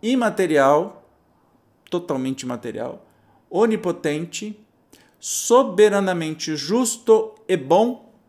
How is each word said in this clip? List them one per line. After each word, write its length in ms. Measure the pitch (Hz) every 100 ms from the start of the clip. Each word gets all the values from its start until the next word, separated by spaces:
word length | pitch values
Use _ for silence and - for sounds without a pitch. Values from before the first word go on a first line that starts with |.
imaterial, 1040 | 220 262 226 170 180 151 135 147 196 - _ _ _ _ _ _ _ _ _
totalmente 520 | 175 175 139 131 131
imaterial, 640 | 127 120 117 107 123 - _ _ _ _ _
onipotente, 1080 | 180 226 220 185 165 156 151 170 - 208 208 _ _ _ _ _ _
soberanamente 1400 | - - - 240 233 185 214 202 190 175 160 156 - 151
justo 800 | 139 226 240 - - 220 220 - -
e 80 | 185
bom 560 | 135 175 233 247 - _